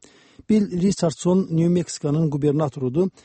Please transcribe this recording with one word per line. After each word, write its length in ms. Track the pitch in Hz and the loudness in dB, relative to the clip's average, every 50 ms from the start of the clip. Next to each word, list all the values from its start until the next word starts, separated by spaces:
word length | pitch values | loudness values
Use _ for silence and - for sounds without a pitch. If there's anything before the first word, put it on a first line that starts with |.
| - - _ _ _ _ _ - - _ | -20 -20 _ _ _ _ _ -20 -2 _
Bill 320 | 208 214 202 180 180 180 | 2 2 2 0 -2 0
Richardson 580 | 170 208 190 - - 165 143 - - 175 180 190 | 0 0 0 0 -2 -2 -2 -2 0 2 2 2
New 300 | 190 - 165 160 165 175 | 0 0 0 0 2 2
Mexico'nun 600 | 175 180 165 - - - - 147 143 156 165 156 | 2 0 -2 -4 -10 -6 -4 -2 0 0 0 0
qubernatorudur. 800 | 139 147 135 147 139 151 160 143 - 147 131 127 123 160 185 190 - - | -2 0 0 0 2 2 -2 -2 -4 -4 -6 -4 0 0 -2 -2 -4 -10